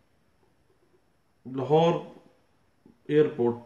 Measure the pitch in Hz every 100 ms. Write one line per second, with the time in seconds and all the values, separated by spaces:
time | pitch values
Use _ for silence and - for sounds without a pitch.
0 | _ _ _ _ _ _ _ _ _ _
1 | _ _ _ _ 127 131 127 156 170 -
2 | - - _ _ _ _ _ _ _ _
3 | - 151 143 - 120 117